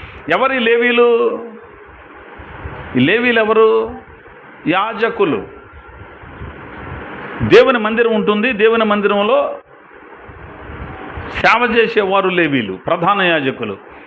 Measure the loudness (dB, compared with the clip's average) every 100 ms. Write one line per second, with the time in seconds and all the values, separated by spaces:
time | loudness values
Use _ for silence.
0 | -20 -12 -2 0 0 0 2 2 4 4
1 | 4 4 2 -2 -10 -16 -20 -20 -20 -20
2 | -20 -20 -20 -20 -18 -16 -14 -14 -4 0
3 | 2 2 2 2 2 4 4 4 -2 -8
4 | -18 -20 -20 -20 -20 -6 -2 0 -2 -2
5 | -2 0 0 0 -6 -16 -20 -20 -20 -20
6 | -20 -20 -20 -16 -16 -16 -16 -16 -14 -14
7 | -14 -14 -14 -6 6 6 8 2 0 0
8 | 2 2 0 0 -2 2 2 2 2 2
9 | 0 0 2 0 0 -6 -16 -20 -20 -20
10 | -20 -20 -20 -20 -20 -18 -16 -14 -14 -14
11 | -14 -14 -10 -2 2 2 2 2 2 2
12 | 0 0 0 2 2 0 -2 -6 -4 0
13 | 0 2 2 0 -2 -4 -8 -10 -14 -20